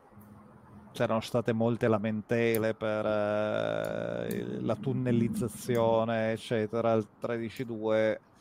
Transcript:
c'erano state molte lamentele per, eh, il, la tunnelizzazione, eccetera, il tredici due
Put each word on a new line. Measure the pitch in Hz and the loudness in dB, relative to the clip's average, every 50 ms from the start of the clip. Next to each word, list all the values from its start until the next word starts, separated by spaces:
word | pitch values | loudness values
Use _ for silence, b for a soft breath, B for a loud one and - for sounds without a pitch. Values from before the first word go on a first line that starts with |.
| - - - - - - - - - - - - - - - - - - | -20 -20 -20 -20 -20 -20 -20 -20 -20 -20 -20 -20 -20 -20 -20 -20 -20 -12
c'erano | - - 123 113 113 113 | -6 -4 -2 0 0 -2
state | 110 - - 123 110 - 117 | -2 -2 -2 -2 0 0 0
molte | 113 113 117 120 110 - 117 | 2 2 2 2 2 2 4
lamentele | 110 107 101 113 107 107 101 - 120 117 117 117 113 110 110 110 110 | 4 2 2 0 -2 -4 -2 -2 0 2 2 2 2 2 2 0 -2
per, | - 110 110 107 107 107 | -2 -2 -2 -2 0 0
eh, | 107 107 107 104 104 104 104 107 107 107 110 110 - 55 55 55 55 55 55 55 58 57 58 58 57 57 | 0 0 0 0 0 0 0 0 0 0 -2 -2 -2 -2 -2 -2 -2 -4 -4 -4 -4 -4 -4 -4 -4 -4
il, | 58 60 60 - 123 - | -4 -4 -6 -6 -4 -2
la | 120 113 | -2 -2
tunnelizzazione, | 110 - 135 127 127 127 123 120 117 117 120 110 110 127 113 - - - - 123 117 113 113 113 113 113 113 117 113 110 110 113 | -2 -2 -4 -2 0 0 2 2 2 2 2 0 -2 -4 -4 -6 -6 -4 -2 2 2 4 4 4 4 2 2 0 0 0 0 -2
eccetera, | 113 - - 123 117 107 104 113 117 113 117 113 | -2 -2 -2 0 0 0 0 0 0 2 4 4
il | 110 107 101 - - | 4 2 0 -6 -8
tredici | - 117 120 117 117 110 - - 131 | -6 -4 -4 -4 -4 -6 -6 -8 -8
due | 117 117 107 107 110 110 110 110 110 107 - - _ _ - | -8 -6 -4 0 2 2 4 4 2 0 -2 -6 _ _ -20